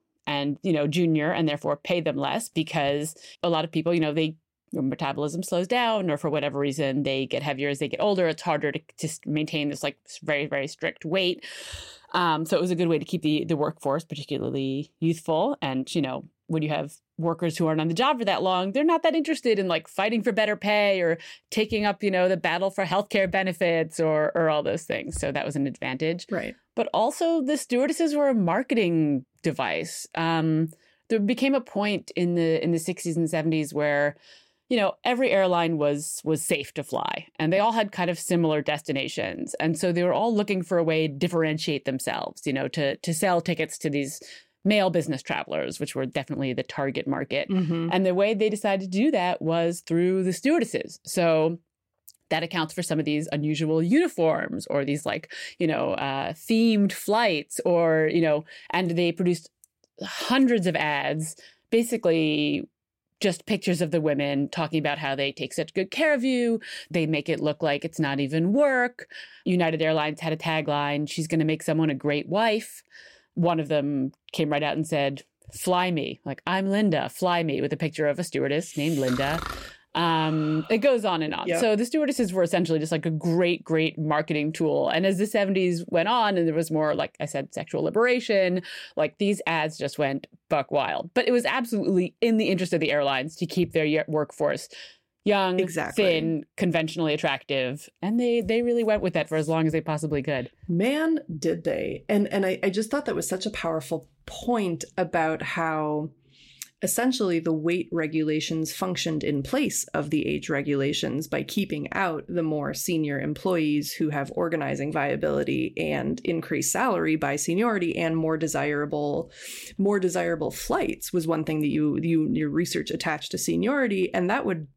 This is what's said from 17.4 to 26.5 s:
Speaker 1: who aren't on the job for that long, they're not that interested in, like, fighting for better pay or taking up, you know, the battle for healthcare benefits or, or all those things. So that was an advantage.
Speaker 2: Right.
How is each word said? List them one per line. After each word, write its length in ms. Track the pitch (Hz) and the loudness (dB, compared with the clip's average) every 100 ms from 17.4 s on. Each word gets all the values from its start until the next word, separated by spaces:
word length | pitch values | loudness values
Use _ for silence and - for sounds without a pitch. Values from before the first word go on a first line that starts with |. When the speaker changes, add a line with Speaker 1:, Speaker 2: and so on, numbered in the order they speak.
| 170 156 | -2 0
Speaker 1:
who 100 | 160 | 0
aren't 140 | 156 | 2
on 80 | 160 | 0
the 40 | |
job 260 | 165 269 254 | 2 2 2
for 60 | 202 | 0
that 180 | 180 | 0
long, 280 | 185 185 190 | 2 0 0
they're 140 | 240 320 | 0 2
not 180 | 330 | 4
that 120 | 330 330 | 2 2
interested 440 | 302 311 247 202 | 0 0 2 2
in, 80 | 185 | 2
like, 220 | 160 - | 0 -2
fighting 340 | - 214 226 | -2 0 2
for 80 | 220 | 2
better 240 | 214 208 214 | 2 2 0
pay 460 | 208 208 202 190 | 2 4 4 4
or 160 | 170 160 - - _ | 2 0 -4 -20 _
taking 340 | - 214 220 | -2 0 0
up, 180 | 208 196 | 0 0
you 100 | 202 | 0
know, 180 | 185 185 | 4 4
the 80 | 185 | 2
battle 320 | 165 170 190 | 0 0 0
for 160 | 196 175 | -2 0
healthcare 440 | 190 202 208 185 | 0 2 2 2
benefits 720 | 190 190 170 180 165 160 - | 2 0 2 2 2 0 0
or, 320 | 160 151 151 - | 2 4 2 2
or 140 | 160 | 2
all 140 | 151 | 2
those 200 | - 165 | 0 -4
things. 360 | - - - - | -2 -4 -4 -6
So 140 | 147 | -4
that 120 | 139 - | -4 -4
was 120 | 143 | -2
an 100 | 139 | -4
advantage. 600 | - 131 131 160 175 - | -4 -6 -2 -2 -2 -4
Speaker 2:
Right. 240 | 180 110 | -6 -6